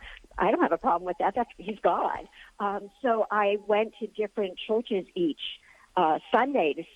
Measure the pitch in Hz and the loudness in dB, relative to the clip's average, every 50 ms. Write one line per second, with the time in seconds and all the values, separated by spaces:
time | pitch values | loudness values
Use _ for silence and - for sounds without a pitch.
0 | - - - - - - - - 160 196 269 359 311 - 170 - - - 170 170 | -10 -14 -20 -20 -20 -12 -4 0 2 2 4 4 2 2 2 0 2 2 0 0
1 | 180 180 180 - - 190 - 247 233 - - - 180 196 208 - - 180 180 - | 0 -4 -4 -2 -2 0 0 -2 -2 -4 -6 -12 -10 -10 -6 -2 0 0 2 2
2 | - - - - - - - - - - - - 202 202 202 202 202 202 - _ | 0 -2 -4 -6 -10 -16 -20 -20 -20 -20 -10 -6 -4 -4 -4 -6 -8 -12 -10 _
3 | - 247 226 220 202 - 202 214 208 202 208 208 202 214 208 208 226 220 - - | 0 0 2 2 0 0 0 2 2 2 2 0 0 0 2 2 2 0 -4 -8
4 | 226 208 - - 214 202 - 226 202 185 170 - - - 214 226 240 - 226 185 | -10 -8 -4 -4 -6 -4 -2 -4 -4 -4 -6 -8 -4 -2 -2 -2 0 0 -2 -4
5 | - - - 190 175 151 139 - - - - - _ - - - - _ _ 185 | -4 -4 -2 -2 0 0 -2 -4 -8 -12 -12 -14 _ -20 -20 -20 -20 _ _ 2
6 | 170 156 160 160 - - - 226 247 285 285 233 165 147 135 160 170 - - | 2 2 2 0 0 0 2 2 2 2 2 2 2 0 0 -2 -8 -12 -16